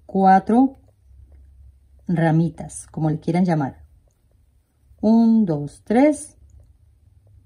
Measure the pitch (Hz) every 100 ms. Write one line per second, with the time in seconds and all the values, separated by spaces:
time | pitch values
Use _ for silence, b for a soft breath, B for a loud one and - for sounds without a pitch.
0 | - 190 190 190 196 226 269 - _ _
1 | _ - - - - - - - _ _
2 | - 165 165 160 165 156 151 - - -
3 | 156 151 - 170 185 156 131 - - _
4 | _ _ _ _ _ _ _ _ _ -
5 | 214 226 226 226 202 147 147 - - 220
6 | 294 294 - _ - - - _ _ _
7 | _ _ _ -